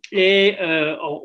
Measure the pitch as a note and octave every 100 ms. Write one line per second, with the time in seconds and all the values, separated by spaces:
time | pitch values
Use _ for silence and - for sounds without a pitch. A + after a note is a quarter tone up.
0 | - G3+ F#3+ G3 G3 G3+ E3+ D#3+ D3+ D#3
1 | D#3+ D3